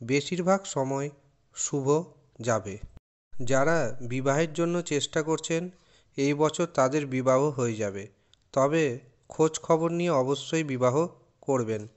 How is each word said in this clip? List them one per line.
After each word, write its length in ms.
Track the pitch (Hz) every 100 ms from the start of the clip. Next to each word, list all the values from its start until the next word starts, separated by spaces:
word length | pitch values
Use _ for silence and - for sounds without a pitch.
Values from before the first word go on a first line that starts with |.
বেশিরভাগ 580 | 117 139 139 180 175 190 190
সময় 420 | 143 135 139 143 143 _ _ _ -
শুভ 320 | - 143 135 151 180 - _ -
যাবে। 360 | 117 110 101 95 - - _ _ _
যারা 440 | - 127 131 143 165 120 123 120
বিবাহের 440 | 127 135 139 165
জন্য 220 | 151 170 175
চেষ্টা 360 | 170 147 - 160
করছেন, 380 | 156 156 - 165 180 - _ _ _ -
এই 160 | 139
বছর 320 | 147 156 156 170 -
তাদের 280 | 131 151 139
বিবাহ 320 | 131 127 131 147
হয়ে 260 | 135 120 110
যাবে, 280 | 104 98 98 _ _ _ _
তবে 300 | 135 139 165 147 123 - _ _
খোঁজ 240 | - 160 156
খবর 300 | - 165 165
নিয়ে 220 | 170 175
অবশ্যই 520 | 143 127 139 - 165 151
বিবাহ 220 | 127 127 135 175 - _ _
করবেন, 400 | - 135 113 110 107